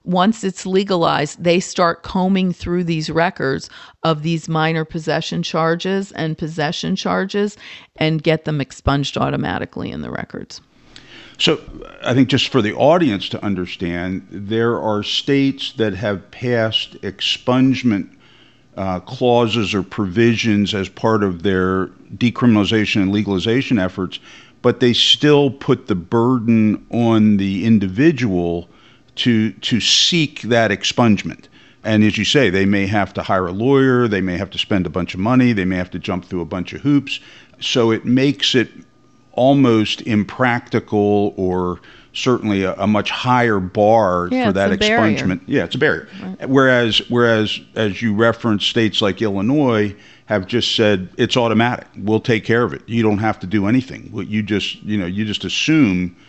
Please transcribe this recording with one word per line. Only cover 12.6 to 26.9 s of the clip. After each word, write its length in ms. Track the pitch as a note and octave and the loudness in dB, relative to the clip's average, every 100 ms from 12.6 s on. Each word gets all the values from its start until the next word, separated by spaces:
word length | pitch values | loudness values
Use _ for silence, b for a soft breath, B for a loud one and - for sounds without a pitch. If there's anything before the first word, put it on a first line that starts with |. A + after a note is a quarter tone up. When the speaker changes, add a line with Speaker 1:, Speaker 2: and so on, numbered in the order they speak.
Speaker 2:
the 140 | G#2 - | 0 2
audience 540 | C3 E3+ D#3+ G2+ - | 4 4 2 0 -4
to 140 | - | -8
understand, 840 | G#2 F#2 F2+ - F2 F2 F2+ F#2 - | -4 -4 -6 -6 -6 -4 -6 -6 -10
there 500 | F#2 G2+ A2+ A#2 A2 | -14 -4 0 0 0
are 220 | F2+ G#2 | -2 -2
states 720 | G#2 - - C#3 C3+ C3 - - | -2 -6 0 2 0 -2 -8 -4
that 180 | A2 F#2 | -4 -2
have 340 | G#2+ G2 - | -4 -6 -8
passed 640 | - B2 A#2+ A2 G#2 - - | -10 -2 0 0 -2 -4 -10
expungement, 1120 | G#2 F#2 - - - B2+ C3 B2+ B2 G2+ - _ b b b b b - | -12 -8 -6 -4 0 2 2 2 0 0 -2 _ b b b b b -10
uh, 220 | F#2+ F#2 | -6 -6
clauses 760 | - B2+ B2+ A#2+ A#2+ A2 G2 | -8 -2 2 4 2 0 -2
or 80 | G2 | -2
provisions 960 | F2+ - G2+ F2+ A#2 A2 A#2 G#2 G2+ G#2 | -4 -4 -4 2 2 2 2 2 2 -2
as 120 | F#2 | -6
part 360 | - A#2 A2 | -2 0 2
of 180 | G2+ F2 | 0 -2
their 460 | F2+ F#2+ F#2 F#2+ F#2 - - G#2 | 0 0 0 0 -4 -8 -18 -2
decriminalization 840 | A#2+ - - G#2+ F#2+ A2 G#2 A2 | -2 2 4 4 4 0 0 0
and 100 | F#2+ | 0
legalization 680 | G#2 G2+ G2 G2 A#2 - A#2+ | 0 0 -2 0 -2 0 0
efforts, 400 | F#2 G2 F#2 - B B B B | 0 -4 -8 -8 B B B B
but 200 | B2 A#2 | 0 2
they 120 | B2 | 2
still 560 | A#2+ - - D3+ D3 C#3+ | 2 2 4 4 4 2
put 380 | C3+ - C3 - | -2 0 0 0
the 80 | G2 | -6
burden 880 | E2 A#2 A#2 B2+ A2+ A2+ G#2+ G2+ - | -2 0 2 2 2 4 4 0 -4